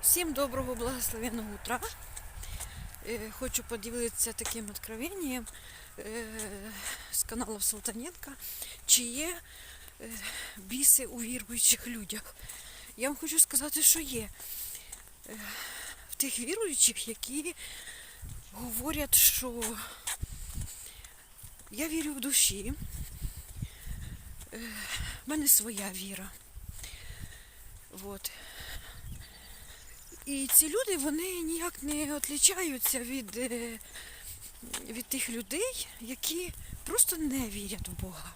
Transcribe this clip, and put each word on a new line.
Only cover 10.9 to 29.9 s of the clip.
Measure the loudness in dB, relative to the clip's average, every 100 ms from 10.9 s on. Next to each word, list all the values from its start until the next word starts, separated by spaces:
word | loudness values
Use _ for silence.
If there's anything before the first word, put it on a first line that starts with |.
| 8 6
у | -4
віруючих | -4 -4 -2 4 6 6 2
людях. | -6 -4 -6 -6 -14 -12 -12 -12 -14 -14 -2
Я | 0
вам | 0
хочу | 2 8
сказати, | 8 8 4 8
що | 8 8
є, | 4 -2 -4 -8 -8 -6 -6 -8 -10 -14 -14 -16 -12
е, | -10 -6 -6 -6 -6 -8 -10 -12
в | -2
тих | 0 0
віруючих, | -2 0 2 6 6 6 -4
які | -4 -4 -4 -4 -6 -10 -10 -12 -12 -14 -10 -10 -10 -12
говорять, | -8 -4 -2 0 0 6 10
що | 10 6 -2 -2 -4 -4 -8 -8 -6 -4 -4 -6 -6 -6 -6 -8 -12 -14 -16 -18 -20 -18 -16 -16 -12
я | -4 0
вірю | 0 0
в | -2
душі, | 4 8 8 6 -2 -2 -2 -4 -6 -4 -4 -4 -10 -6 -6 -6 -6 -6 -6 -8 -10 -12 -10
е, | -10 -8 -6 -4 -2 -2 -4 -2
в |
мене | 2 8
своя | 8 8 -2 -4
віра. | -4 -6 -6 -8 -10 -14 -12 -10 -10 -10 -10 -10 -8 -10 -10 -16 -16 -16 -16 -14
Вот. | -10 -8 -6 -6 -6 -12 -10 -6 -8 -8 -10 -8 -8 -10 -14 -16 -14 -14 -14 -14